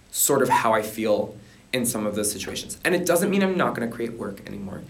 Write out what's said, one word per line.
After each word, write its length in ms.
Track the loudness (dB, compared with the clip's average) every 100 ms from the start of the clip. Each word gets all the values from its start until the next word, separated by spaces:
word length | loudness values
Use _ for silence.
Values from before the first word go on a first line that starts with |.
| -10
sort 320 | 0 2 4
of 60 | 4
how 240 | 4 4
I 80 | 2
feel 540 | 0 -2 2 2 0 -8 -18 -20 -4
in 140 | -2 0
some 200 | 0 -2
of 80 | 0
those 140 | -2
situations. 460 | -2 -6 -8 -10 -6
And 100 | 0
it 120 | 2 4
doesn't 240 | 2 2
mean 120 | 2
I'm 140 | 2 2
not 180 | 0
gonna 140 | 0 -4
create 240 | -4 -6
work 320 | -6 -10 -10 -12
anymore. 360 | -10 -10 -10